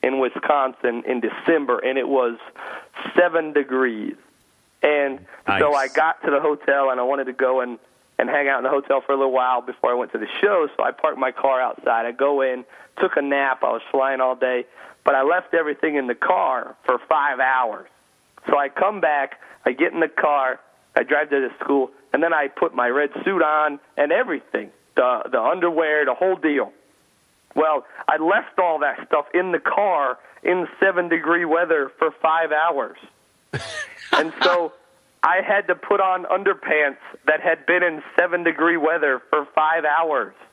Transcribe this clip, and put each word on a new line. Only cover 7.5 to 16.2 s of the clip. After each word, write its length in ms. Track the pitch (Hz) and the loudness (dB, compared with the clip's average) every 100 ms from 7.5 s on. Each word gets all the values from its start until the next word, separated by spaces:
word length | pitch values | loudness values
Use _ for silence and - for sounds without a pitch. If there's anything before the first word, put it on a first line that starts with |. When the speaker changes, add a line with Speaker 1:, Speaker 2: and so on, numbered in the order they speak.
| 131 | 2
Speaker 1:
and, 180 | 123 117 _ _ _ - | -2 -8 _ _ _ -2
and 100 | 123 | 0
hang 180 | 143 139 | 2 2
out 120 | 135 | 0
in 60 | 127 | 0
the 40 | |
hotel 320 | 139 139 139 | -2 0 -2
for 120 | - | 0
a 20 | 139 | 0
little 160 | 135 | 2
while 300 | 127 127 127 | 2 2 0
before 280 | 123 120 123 | -4 -4 -2
I 60 | 123 | 0
went 160 | 117 | -2
to 80 | 113 | -6
the 80 | 107 - | -6 0
show, 260 | 208 196 147 - | 2 2 0 -2
so 60 | |
I 80 | 120 | -2
parked 260 | 127 156 131 | 0 -2 0
my 140 | 131 | -4
car 280 | - 139 131 | 0 0 0
outside. 460 | 127 - - 117 117 | -2 -2 -2 0 -2
I 60 | |
go 300 | 123 139 143 | -2 0 2
in, 240 | 135 127 123 - - - | 0 -2 -10 -20 -20 -4
took 180 | 185 156 | 0 0
a 40 | |
nap. 400 | 143 139 139 131 | 0 0 0 0
I 80 | 123 | 0
was 100 | 117 - | -2 -2
flying 320 | 139 135 135 | 0 0 2
all 140 | 131 127 | 0 0
day, 300 | 131 123 123 - - - - | 0 0 -4 -16 -20 0 2
but 100 | 139 | 4
I 80 | |
left 320 | 135 180 180 170 | 2 0 0 -2
everything 400 | 151 143 160 147 | 0 -2 -2 -2
in 100 | 127 | -2
the 80 | |
car 600 | 120 | -4